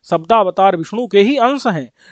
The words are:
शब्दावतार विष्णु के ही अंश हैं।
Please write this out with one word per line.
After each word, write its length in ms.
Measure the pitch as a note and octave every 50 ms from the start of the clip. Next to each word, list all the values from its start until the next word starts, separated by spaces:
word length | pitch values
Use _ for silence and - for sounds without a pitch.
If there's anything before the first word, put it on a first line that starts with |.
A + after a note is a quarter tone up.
| _
शब्दावतार 760 | - E3+ E3 D#3+ - A3+ A3 G3+ F#3 F3 - F#3+ G3 F#3+
विष्णु 300 | E3 D#3+ - G#3 A#3 B3
के 120 | F#3+ G3+ G3+
ही 180 | G3+ A#3 D4
अंश 300 | C#4 B3 B3+ C#4+ C4+ -
हैं। 240 | B3 F3+ D3+ C3 A#2 _ _ _ -